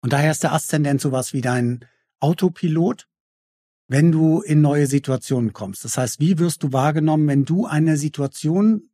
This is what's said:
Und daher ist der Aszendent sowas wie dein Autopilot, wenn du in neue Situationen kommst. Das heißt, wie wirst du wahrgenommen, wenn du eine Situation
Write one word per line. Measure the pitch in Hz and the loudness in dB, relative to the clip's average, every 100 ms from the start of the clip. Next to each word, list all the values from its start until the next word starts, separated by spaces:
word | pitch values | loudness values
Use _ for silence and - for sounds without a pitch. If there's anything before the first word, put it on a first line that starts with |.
Und | 123 | -2
daher | 139 151 | 0 0
ist | 151 | 0
der | 160 | -2
Aszendent | 151 - 156 143 139 | -2 -2 -2 0 0
sowas | 147 131 127 | -2 -4 -4
wie | 135 | -4
dein | 123 123 120 120 - _ _ _ | -2 -2 -2 -4 -12 _ _ _
Autopilot, | 143 175 185 - 175 156 170 247 - _ _ _ _ _ _ _ _ | -2 0 -2 -2 -2 0 0 -2 -12 _ _ _ _ _ _ _ _
wenn | 131 165 | 2 4
du | 160 160 160 | 4 2 2
in | - 151 | 2 4
neue | 147 147 143 | 4 2 2
Situationen | 143 139 131 - 131 113 | 0 -2 -6 -2 -2 -2
kommst. | - 98 - 117 | -6 -12 -12 -8
Das | - | -4
heißt, | 127 - | -4 0
wie | 156 170 | 0 2
wirst | 170 - | 0 -2
du | 147 | -2
wahrgenommen, | 131 143 156 156 156 151 | 0 0 2 0 2 2
wenn | 139 139 | 2 2
du | 175 220 | -2 0
eine | 151 160 156 | 0 0 0
Situation | 147 - 139 - 151 175 214 214 - | -2 -4 -6 -4 -2 2 2 2 -4